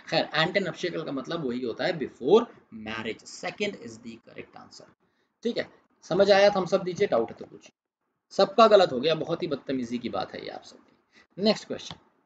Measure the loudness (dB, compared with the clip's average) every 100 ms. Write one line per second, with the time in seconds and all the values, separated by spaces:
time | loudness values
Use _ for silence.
0 | -4 -2 -2 0 0 0 -4 -6 -6 -6
1 | -6 -8 -8 -6 -6 -4 -6 -4 -4 -4
2 | -8 -4 4 4 4 -10 _ -16 -10 -8
3 | -8 -10 -14 -12 -10 -6 -8 -8 -16 -18
4 | -18 -20 -20 -20 -20 -20 -20 -20 -20 _
5 | _ _ _ _ -8 -6 -8 _ _ _
6 | -2 2 6 8 6 4 0 0 -2 -2
7 | 0 0 -2 -6 -18 -20 -20 _ _ _
8 | _ _ _ 0 2 6 8 8 6 2
9 | -2 -2 -4 -6 -4 -6 -6 -6 -4 -6
10 | -6 -6 -8 -10 -12 -14 -16 -20 _ _
11 | _ _ _ -2 0 0 -2 -12 -12 -16
12 | _ _